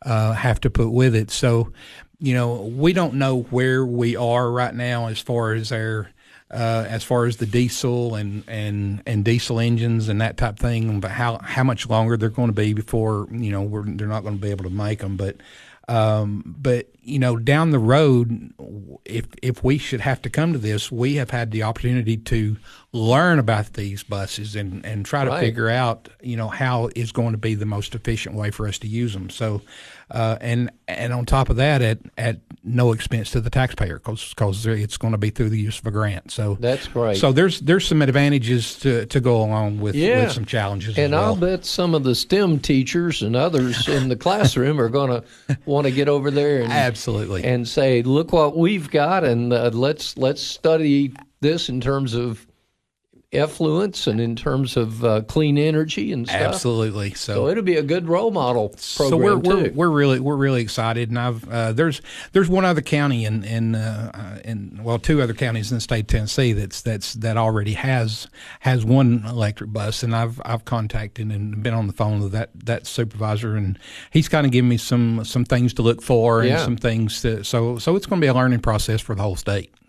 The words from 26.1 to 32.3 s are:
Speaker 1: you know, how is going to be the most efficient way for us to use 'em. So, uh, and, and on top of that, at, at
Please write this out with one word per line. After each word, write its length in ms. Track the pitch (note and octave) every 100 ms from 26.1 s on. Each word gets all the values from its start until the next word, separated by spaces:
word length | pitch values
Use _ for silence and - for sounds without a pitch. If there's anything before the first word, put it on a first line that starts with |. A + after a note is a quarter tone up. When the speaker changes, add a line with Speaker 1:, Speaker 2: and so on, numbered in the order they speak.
| -
Speaker 1:
you 140 | B2+ A#2
know, 120 | A2
how 400 | - C3 B2 A#2
is 160 | A#2+ A2+
going 220 | - A#2
to 60 | A2
be 160 | A2
the 120 | G#2+ G#2+
most 280 | G2+ -
efficient 420 | A2+ - A2+ - G#2+
way 140 | G#2
for 180 | G#2 G#2+
us 100 | -
to 80 | G#2+
use 280 | A2+ A#2+ G2+
'em. 120 | F#2+
So, 320 | - A2+ G#2 - - - - -
uh, 280 | A#2 A2+ -
and, 300 | A#2+ A#2+ A#2+ - -
and 240 | F2+ A#2+
on 140 | B2 A#2
top 240 | C3+ C3
of 60 | A#2
that, 260 | C#3 C#3+
at, 160 | A#2 A2 - -
at 220 | A#2